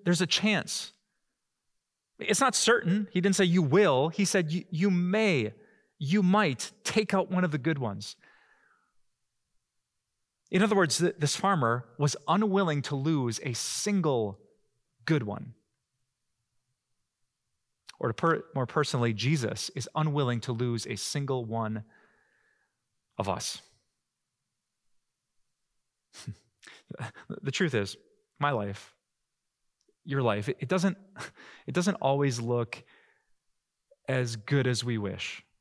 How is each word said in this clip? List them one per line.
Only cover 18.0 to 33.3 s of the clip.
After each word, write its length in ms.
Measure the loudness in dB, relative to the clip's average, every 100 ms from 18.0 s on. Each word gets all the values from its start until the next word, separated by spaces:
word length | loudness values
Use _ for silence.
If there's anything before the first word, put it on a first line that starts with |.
| -4
to 40 |
per-, 300 | 0 0 0 -2
more 140 | -6 -2
personally, 460 | -2 -2 0 0
Jesus 560 | 0 0 0 -2 -4 -8
is 200 | -8 -8 -4
unwilling 460 | -2 0 0 -2
to 100 | -4
lose 340 | -4 -2 -4 -6
a 100 | -8
single 500 | -6 -6 -4 -4 -4
one 380 | -4 -4 -6 -10 _ _ _ _ _ _ _ _ _ _ _ _ -6
of 100 | -4
us. 340 | -2 -4 -10 -16 _ _ _ _ _ _ _ _ _ _ _ _ _ _ _ _ _ _ _ _ _ _ _ _ -18
<laughs> 120 | -14 -14 _ _ -20 -20 -18 -12 -12 -12 -14 -10
The 80 | -6
truth 240 | -2 0
is, 240 | 0 -2 -8 _ _ _ -4
my 140 | -2
life, 420 | -2 -4 -10 -14 _ _ _ _ _ _ _ _ _ _ _ -6
your 160 | -2
life, 260 | 0 0 -2
it, 100 | -6
it 100 | -2
doesn't, 260 | 0 0 -2 -12 -16 -16 -18 -20 -20 -6
it 80 |
doesn't 220 | -2 -2 0
always 440 | 0 2 0 0
look 440 | -2 -2 -2 -8 -18 _ _ _ _